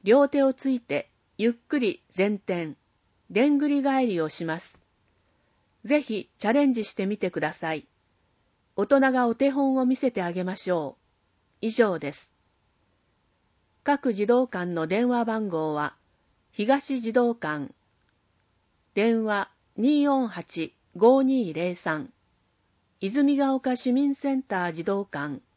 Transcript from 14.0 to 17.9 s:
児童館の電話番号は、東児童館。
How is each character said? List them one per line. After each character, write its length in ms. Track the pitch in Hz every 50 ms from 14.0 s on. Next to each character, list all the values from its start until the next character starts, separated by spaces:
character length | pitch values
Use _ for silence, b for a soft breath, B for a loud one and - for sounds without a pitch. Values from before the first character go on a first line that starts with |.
| - 262 214
児 140 | 196 208
童 200 | 208 240 247 254
館 200 | 240 - 185 175
の 200 | 180 175 165 160
電 200 | 160 185 214 240
話 180 | 247 247 240 233
番 240 | 233 220 220 220 202
号 240 | 165 160 156 156 151
は、 220 | 147 147 147 - _ _ _ _ _ _ _ _ _ _ _
東 480 | _ - 208 220 269 285 - - 269 254
児 140 | 226 226 214
童 220 | 247 240 233 233
館。 380 | 233 - 156 151 147 139 - - _ _ _